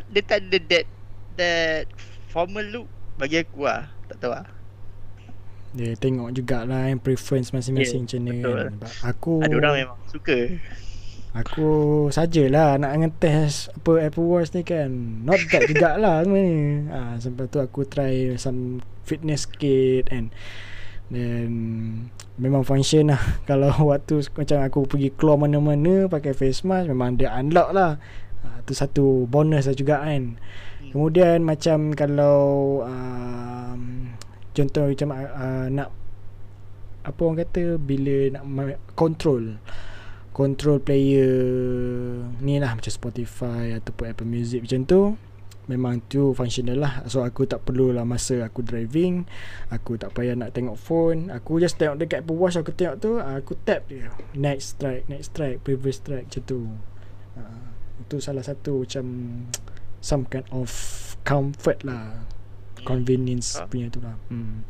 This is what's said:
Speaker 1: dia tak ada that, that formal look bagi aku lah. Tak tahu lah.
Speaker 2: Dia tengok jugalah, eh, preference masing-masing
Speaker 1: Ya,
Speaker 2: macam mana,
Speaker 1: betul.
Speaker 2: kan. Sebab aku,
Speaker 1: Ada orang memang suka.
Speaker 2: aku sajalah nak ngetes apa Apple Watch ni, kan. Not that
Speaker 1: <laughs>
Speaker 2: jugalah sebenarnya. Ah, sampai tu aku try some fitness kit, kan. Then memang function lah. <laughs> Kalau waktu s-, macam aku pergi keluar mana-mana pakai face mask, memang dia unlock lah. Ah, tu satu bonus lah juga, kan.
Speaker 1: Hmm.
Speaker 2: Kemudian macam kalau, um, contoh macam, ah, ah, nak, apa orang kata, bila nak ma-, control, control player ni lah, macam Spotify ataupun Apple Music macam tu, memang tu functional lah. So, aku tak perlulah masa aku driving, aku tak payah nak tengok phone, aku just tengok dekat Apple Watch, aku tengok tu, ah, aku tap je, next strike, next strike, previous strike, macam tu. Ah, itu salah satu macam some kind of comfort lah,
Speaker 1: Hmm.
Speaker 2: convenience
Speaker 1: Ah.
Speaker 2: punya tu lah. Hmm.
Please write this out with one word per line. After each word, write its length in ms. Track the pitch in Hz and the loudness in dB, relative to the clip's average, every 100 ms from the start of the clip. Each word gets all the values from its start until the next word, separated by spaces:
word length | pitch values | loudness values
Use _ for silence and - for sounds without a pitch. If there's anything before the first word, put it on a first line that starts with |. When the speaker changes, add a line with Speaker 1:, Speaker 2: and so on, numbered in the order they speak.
| - | 2
Speaker 1:
dia 160 | 202 | -2
tak 160 | 202 214 | 0 -2
ada 140 | 190 190 | 0 -2
that, 220 | 160 170 - - - - - | 2 0 0 -10 -14 -12 -12
that 500 | - 175 170 165 156 139 - - - - | -4 -2 0 0 -2 -4 -10 -14 -14 -8
formal 340 | 160 175 202 | -4 -4 -4
look 240 | 208 226 214 - - - | -8 -10 -12 -12 -8 -4
bagi 240 | 139 160 | -2 -2
aku 240 | 160 - | -2 -4
lah. 260 | 139 110 147 - - | -2 -2 -6 -12 -12
Tak 100 | - | -6
tahu 140 | 123 | -6
lah. 160 | 123 185 - - - - - - - - - - - - | -6 -10 -14 -16 -12 -12 -10 -12 -12 -12 -12 -12 -12 -10
Speaker 2:
Dia 200 | 127 117 | -6 -4
tengok 380 | 113 135 131 120 | 0 0 0 -2
jugalah, 540 | 127 123 120 117 131 131 | -6 -2 -2 0 0 0
eh, 80 | |
preference 560 | 131 131 127 - 135 123 | 0 0 -2 0 0 0
masing-masing 500 | 131 123 131 131 127 | -4 -2 0 0 0
Speaker 1:
Ya, 60 | 120 | -4
Speaker 2:
macam 140 | 127 | -4
mana, 100 | 120 | -4
Speaker 1:
betul. 220 | 120 123 | -2 -2
Speaker 2:
kan. 160 | 120 123 | -2 -2
Sebab 220 | 104 113 - | -6 -10 -4
aku, 280 | 123 123 - 165 | -2 0 0 2
Speaker 1:
Ada 140 | 156 120 | 4 4
orang 180 | 147 143 | 4 4
memang 220 | 131 123 - | 0 -6 -8
suka. 320 | 151 - 127 120 180 - - - - - - - | -6 2 2 2 0 -4 -6 -8 -6 -8 -8 -6
Speaker 2:
aku 380 | 117 117 - 156 151 147 151 147 | -2 -2 2 4 4 4 4 4
sajalah 580 | 139 165 165 135 143 156 139 | 4 4 6 6 8 6 6
nak 160 | 143 147 | 2 2
ngetes 560 | 160 160 170 151 151 147 - | 0 2 4 4 4 0 -6
apa 220 | - - 165 | -4 4 4
Apple 240 | 151 143 170 | 4 2 2
Watch 240 | 175 165 | 4 2
ni, 120 | 180 | -2
kan. 280 | 170 170 139 127 117 113 | -2 -2 0 -2 -4 -4
Not 160 | 117 185 165 | 2 2 4
that 160 | 170 - | 4 4
Speaker 1:
<laughs> 40 | |
Speaker 2:
jugalah 500 | 151 165 160 214 160 | 6 6 8 6 6
sebenarnya. 400 | 175 196 190 160 147 147 147 | 6 6 6 4 2 0 -2
Ah, 240 | 143 120 120 | -4 -4 -4
sampai 300 | 123 123 131 | -4 -4 -2
tu 120 | 147 | 0
aku 260 | 131 - | -2 -2
try 260 | 139 147 135 127 131 | -2 0 2 2 2
some 460 | 123 135 127 127 127 - - | 0 -2 -2 -2 -4 -8 -10
fitness 420 | - 156 156 147 - | -6 -4 0 -2 -2
kit, 580 | - 147 135 131 131 | -2 4 6 6 6
kan. 280 | 123 127 113 - - - - - - - - | 4 2 0 -6 -10 -10 -10 -6 -6 -6 -6
Then 460 | 123 120 120 117 117 113 113 113 113 120 - - | -4 -2 -2 -2 -2 -4 -4 -6 -6 -10 -12 -14
memang 280 | - 127 139 | -4 2 2
function 460 | 131 139 139 156 151 | 4 4 6 6 6
lah. 120 | 135 - | 4 2
<laughs> 140 | - - | 0 2
Kalau 200 | 139 139 143 | 4 4 6
waktu 340 | 151 143 - 151 | 4 4 2 0
s-, 100 | 139 | 0
macam 300 | - 143 147 | -4 2 2
aku 240 | 135 143 135 | 4 2 2
pergi 220 | 143 139 | 2 0
keluar 260 | - 156 143 | 4 6 6
mana-mana 680 | 147 147 147 147 156 190 190 | 6 4 4 4 4 4 4
pakai 260 | 165 147 | 0 -2
face 300 | 135 135 131 | 2 2 2
mask, 260 | 185 190 175 | 0 0 2
memang 260 | 127 123 | 0 2
dia 180 | 123 - | 4 4
unlock 360 | 127 139 170 143 | 2 4 4 4
lah. 300 | 190 180 151 - - - - | 4 2 2 -6 -10 -4 -2
Ah, 180 | - - | 0 -2
tu 100 | - | -4
satu 320 | 135 139 - 139 131 123 | -2 0 4 6 4 4
bonus 380 | 143 156 156 | 4 4 4
lah 100 | 135 | 2
juga, 260 | 135 104 139 | 0 2 2
kan. 340 | 151 143 123 | 2 -2 -2
Speaker 1:
Hmm. 560 | 113 - - - - 139 | -6 -8 -8 -8 -8 -6
Speaker 2:
Kemudian 500 | 135 156 165 175 170 | 0 2 6 6 6
macam 500 | 165 151 170 156 151 | 4 2 2 4 2
kalau, 440 | 147 147 143 143 143 139 139 139 139 | 0 2 4 6 6 6 4 2 0
um, 1000 | 120 127 127 127 123 120 120 123 123 123 123 123 123 117 - - - | -2 -6 -6 -6 -6 -6 -8 -8 -8 -6 -6 -6 -8 -8 -14 -14 -8
contoh 340 | - 139 151 143 | 0 2 2 0
macam, 220 | 139 147 | 0 -2
ah, 200 | 135 139 | -4 -8
ah, 360 | 139 131 131 131 | -6 -4 -4 -2
nak, 200 | 139 139 - - - - - - - - - - - | -4 -4 -6 -8 -8 -10 -12 -14 -14 -16 -14 -14 -12
apa 200 | - - | -10 -2
orang 180 | 170 160 | 0 0
kata, 240 | 170 - 170 165 | -2 0 0 0
bila 400 | 139 139 135 139 139 | 0 0 2 2 2
nak 140 | 135 | 0
ma-, 360 | 139 135 139 - - | -6 -4 -4 -6 -10
control, 640 | - 165 160 160 127 113 104 - - - - - - - | 0 0 2 2 2 0 -8 -6 -6 -6 -10 -12 -14 -10
control 480 | - 139 131 147 143 | 0 0 2 2 2
player 540 | 139 139 139 139 131 131 127 127 123 123 123 123 123 123 120 120 | 4 4 6 6 6 4 2 0 0 0 -2 -2 -4 -6 -6 -4
ni 200 | 135 143 | 0 2
lah, 140 | 139 | 0
macam 180 | 113 - | -2 -4
Spotify 840 | - 123 117 117 - 123 117 117 | -4 -6 -6 -8 -4 -4 -2 -2
ataupun 300 | 113 - - 117 | -4 -6 -6 -6
Apple 220 | 110 113 | -4 -4
Music 320 | 120 117 123 | -2 -2 -4
macam 200 | 117 131 | -2 -2
tu, 160 | 131 180 202 214 - - - - - | 4 6 6 2 -6 -16 -16 -16 -6
memang 320 | 127 127 123 | -2 0 -2
tu 280 | - 139 139 | -2 2 2
functional 460 | 127 123 131 120 127 | 2 -2 0 0 0
lah. 240 | 147 135 | 0 -2
So, 160 | 123 135 | -2 -2
aku 240 | 123 117 | -2 0
tak 160 | 135 120 | -2 0
perlulah 400 | - 127 127 123 | -2 2 2 2
masa 380 | 117 120 - 123 | -2 -2 -2 -2
aku 220 | 113 - | -2 -4
driving, 640 | 120 120 117 147 180 180 175 - - - - | -4 -4 -2 0 0 0 -4 -8 -10 -6 -4
aku 280 | - - 113 | -4 -4 -6
tak 160 | 110 | -6
payah 200 | 127 123 | -4 -2
nak 180 | 123 110 | -2 -4
tengok 240 | 123 123 117 | -4 -4 -6
phone, 520 | - 165 165 160 175 | -2 2 2 2 -2
aku 300 | 123 - 165 | -8 -2 2
just 180 | 170 - | 2 2
tengok 220 | 156 143 | 0 0
dekat 240 | 160 156 | -2 -4
Apple 140 | 165 165 | -2 0
Watch, 180 | 185 175 | 2 2
aku 140 | 156 | -2
tengok 260 | 160 175 135 | -2 -2 -2
tu, 120 | 214 233 | -2 0
ah, 200 | 135 135 | -2 -4
aku 220 | 139 160 | -6 -6
tap 240 | - 180 - | 0 -2 -2
je, 200 | 135 - - - | -6 -4 -4 -6
next 440 | 143 143 139 - - | -2 -2 -2 -6 -6
strike, 280 | 143 127 - | -4 -2 -4
next 240 | 143 151 | -4 -8
strike, 280 | - 143 123 | -4 -4 -4
previous 380 | - 131 135 127 | -2 -2 -2 -4
strike, 260 | - 147 | -6 -8
macam 180 | - - | -6 -10
tu. 160 | - 127 113 110 - - - - - | -6 -6 -4 -6 -8 -8 -12 -14 -12
Ah, 320 | - 110 113 - - - - | -10 -10 -10 -10 -6 -6 -6
itu 160 | - 147 | -6 -6
salah 240 | 131 135 | -4 -6
satu 400 | 127 143 - 139 | -6 -6 -2 -2
macam 220 | 127 135 127 123 123 120 120 - - - - - | -2 -6 -6 -6 -8 -8 -8 -10 -8 -6 -4 -4
some 240 | - 147 | 0 0
kind 220 | 127 131 131 | 0 -6 -6
of 200 | 131 123 - - - - - | -4 -4 -4 -4 -4 -6 -6
comfort 600 | - 143 139 143 - - | 0 2 2 0 0 0
lah, 320 | 139 123 110 113 113 - - - - - | -4 -8 -8 -6 -6 -6 -8 -12 -12 -10
Speaker 1:
Hmm. 80 | - | -2
Speaker 2:
convenience 720 | 127 123 127 127 123 120 - | 0 2 2 2 -2 -4 -6
Speaker 1:
Ah. 100 | 98 | -6
Speaker 2:
punya 220 | 123 120 | -4 -2
tu 100 | 123 | -2
lah. 160 | 120 110 - | -2 -6 -8
Hmm. 340 | 120 113 110 110 | -6 -4 -4 -4